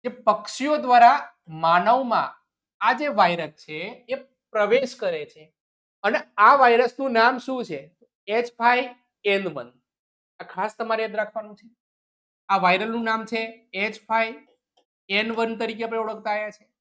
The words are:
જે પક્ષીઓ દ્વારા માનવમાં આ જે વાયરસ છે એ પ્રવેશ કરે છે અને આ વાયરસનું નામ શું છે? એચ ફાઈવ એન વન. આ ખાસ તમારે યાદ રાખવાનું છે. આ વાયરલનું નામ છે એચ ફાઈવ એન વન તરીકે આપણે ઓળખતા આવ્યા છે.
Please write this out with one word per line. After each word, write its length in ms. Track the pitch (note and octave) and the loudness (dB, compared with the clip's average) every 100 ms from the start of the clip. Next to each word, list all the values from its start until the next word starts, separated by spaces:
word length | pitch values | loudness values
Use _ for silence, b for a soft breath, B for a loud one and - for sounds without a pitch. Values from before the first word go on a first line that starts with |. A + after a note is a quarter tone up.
જે 40 | A#3+ | -14
પક્ષીઓ 680 | - - G#3+ - - C#4 D4 | -2 -2 0 -4 -6 -2 -2
દ્વારા 600 | B3+ A#3+ A#3+ D4 - _ - | 4 8 8 6 -4 _ -20
માનવમાં 840 | D#3+ E3 F3 G3+ B3+ B3 G3 C3+ - _ _ _ _ | -2 2 2 4 0 2 -2 -2 -10 _ _ _ _
આ 120 | G#3+ | -2
જે 160 | B3 D4 | -2 -2
વાયરસ 560 | G#3+ F3+ F3 D3+ _ | 2 2 2 -8 _
છે 400 | - D#3 F#3+ B3 - | -16 -12 -12 -16 -12
એ 60 | B3+ - _ _ | -12 -12 _ _
પ્રવેશ 460 | A3 G#3 B3 C4 - | -2 2 2 0 -6
કરે 280 | G3 D#3+ | -6 -6
છે 300 | D3 _ D#3 _ _ _ _ _ | -10 _ -20 _ _ _ _ _
અને 160 | G3+ C#4 - - | -2 -2 -6 4
આ 200 | G#3+ C#4+ | 6 8
વાયરસનું 560 | B3 A#3 B3 - C4+ | 6 4 2 -4 -2
નામ 260 | A3+ A#3 C4 | 2 2 0
શું 260 | - C4 | -8 -8
છે? 320 | F3+ C#3+ D3 _ _ _ - | -8 -12 -14 _ _ _ -4
એચ 300 | A3 A#3+ - | -4 -4 -2
ફાઈવ 340 | A#3 B3 C4 - _ _ | 0 0 -2 -14 _ _
એન 240 | G#3 G3 F#3+ | -2 -2 -2
વન. 240 | C#3+ A#2+ _ _ _ _ _ _ _ | -10 -14 _ _ _ _ _ _ _
આ 40 | |
ખાસ 320 | F3 - G#3 - | -16 -8 -8 -6
તમારે 260 | A3 A3 | -6 -4
યાદ 120 | A3 | -4
રાખવાનું 420 | G#3+ G#3+ A3+ G#3+ G#3 | -6 -6 -8 -14 -20
છે. 100 | _ _ _ _ _ _ _ _ - | _ _ _ _ _ _ _ _ -2
આ 100 | G3 | 2
વાયરલનું 460 | F3+ F#3 A3 A#3 | 4 2 0 -4
નામ 200 | A3+ A3 | -2 -4
છે 440 | A3 A3+ A3+ A3+ _ | -4 -6 -6 -12 _
એચ 340 | F#3+ G#3+ G#3 - | -6 -6 -8 -4
ફાઈવ 280 | A3+ A3+ C4+ _ _ _ _ _ _ - | -2 -2 -6 _ _ _ _ _ _ -4
એન 240 | G3+ A3+ | -4 -2
વન 260 | A3+ A3+ G#3+ | -4 -4 -4
તરીકે 260 | A3 A3 | -6 -6
આપણે 140 | A3+ A3+ | -6 -6
ઓળખતા 320 | A3 G3+ G#3+ | -6 -8 -6
આવ્યા 200 | G#3 G#3+ | -6 -8
છે. 200 | G3 _ _ | -14 _ _